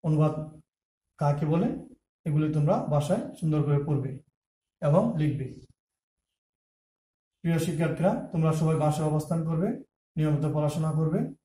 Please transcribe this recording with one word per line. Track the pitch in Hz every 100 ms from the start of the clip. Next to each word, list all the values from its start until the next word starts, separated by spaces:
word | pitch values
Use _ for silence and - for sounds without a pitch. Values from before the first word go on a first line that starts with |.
অনুপাত | 165 151 156 - - - _ _ _ _ _ -
কাকে | 143 143 151
বলে, | 165 233 - - - _ _
এগুলি | 165 151 151
তোমরা | 151 147 226
বাসায় | 226 147 143 214 262
সুন্দর | - 160 151
করে | 139 143
পড়বে | 151 135 127 - _ _ _ _ _ _
এবং | 147 170 226 170
লিখবে। | 151 123 127 - - _ _ _ _ _ _ _ _ _ _ _ _ _ _ _ _ _
প্রিয় | 170 165
শিক্ষার্থীরা, | - 147 160 139 180 233 -
তোমরা | 165 160
সবাই | - 160 151
বাসায় | 151 147 151
অবস্থান | 151 - 165
করবে, | 160 160 202 - - _ _ -
নিয়মিত | 151 147 156
পড়াশোনা | 151 147 160 156
করবে | 151 156 214 - -